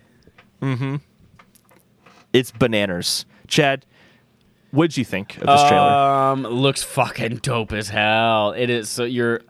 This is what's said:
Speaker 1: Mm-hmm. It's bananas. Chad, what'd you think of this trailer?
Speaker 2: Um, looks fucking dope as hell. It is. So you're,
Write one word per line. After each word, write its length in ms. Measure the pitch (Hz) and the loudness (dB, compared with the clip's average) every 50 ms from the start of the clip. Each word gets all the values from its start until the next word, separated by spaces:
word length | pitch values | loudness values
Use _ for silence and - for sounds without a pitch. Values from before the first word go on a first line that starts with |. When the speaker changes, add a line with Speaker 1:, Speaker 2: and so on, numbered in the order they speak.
| _ _ _ _ _ - _ _ - _ _ - | _ _ _ _ _ -20 _ _ -20 _ _ -8
Speaker 1:
Mm-hmm. 340 | 143 135 131 120 139 135 135 147 - _ _ _ _ _ _ _ - _ _ _ _ _ _ _ _ _ _ _ _ - _ _ _ _ | -6 -6 -4 -4 -4 -6 -6 -8 -10 _ _ _ _ _ _ _ -20 _ _ _ _ _ _ _ _ _ _ _ _ -20 _ _ _ _
It's 200 | - 127 127 - | 0 0 0 0
bananas. 760 | - 113 131 120 113 104 101 98 90 87 - - - - - _ _ _ _ - | -2 -2 0 0 2 0 0 0 -2 -4 -4 -4 -6 -6 -8 _ _ _ _ -2
Chad, 360 | - - 147 139 135 135 _ _ _ _ _ _ _ _ _ _ _ _ _ _ _ _ _ - | 0 2 2 2 0 -4 _ _ _ _ _ _ _ _ _ _ _ _ _ _ _ _ _ -4
what'd 260 | - 131 165 170 135 | 0 2 2 2 2
you 80 | - 117 | 0 -4
think 320 | - - 92 98 - - - | -4 -4 -8 -8 -8 -12 -4
of 80 | - | 2
this 220 | - 143 147 143 143 | 4 4 6 6 6
trailer? 220 | 147 147 143 143 | 4 4 4 4
Speaker 2:
Um, 520 | 143 139 139 139 139 135 135 135 135 135 131 | 4 4 2 2 2 2 2 0 0 -2 -4
looks 400 | 110 120 123 135 139 135 - - | -4 -2 0 0 0 0 -2 -6
fucking 520 | - - 139 123 113 - - 123 117 120 117 | -6 -2 -2 -2 -2 -2 -8 -8 -8 -6 -6
dope 340 | - 135 127 117 110 - | -4 -4 -2 -2 -4 -4
as 160 | 110 104 107 101 | -6 -8 -6 -4
hell. 640 | 104 107 104 107 110 110 113 117 113 110 104 104 | -2 0 2 2 2 2 2 2 2 2 2 0
It 180 | - 117 123 120 | 0 -2 -2 0
is. 180 | 120 120 107 107 | -2 -2 -4 -6
So 140 | - 127 120 | -6 -4 -4
you're, 360 | 120 127 120 120 117 117 113 - | -4 -2 -2 0 0 -2 -4 -4